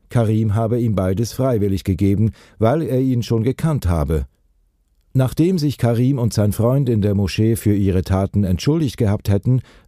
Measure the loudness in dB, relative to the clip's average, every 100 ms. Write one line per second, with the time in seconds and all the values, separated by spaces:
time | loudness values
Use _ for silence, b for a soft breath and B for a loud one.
0 | _ -2 0 0 0 0 0 0 0 0
1 | 0 -2 -4 -2 -2 0 0 -2 -2 0
2 | 2 2 0 B B B 0 0 0 -2
3 | 0 -2 0 0 0 -2 -2 -2 0 0
4 | 0 -2 -4 _ _ _ _ _ _ _
5 | _ -2 0 0 0 2 -2 0 0 2
6 | 0 0 0 0 0 0 0 2 0 0
7 | 0 0 0 0 0 0 0 2 2 0
8 | 0 0 0 0 0 0 0 0 -2 -2
9 | -2 -2 0 0 0 -2 B B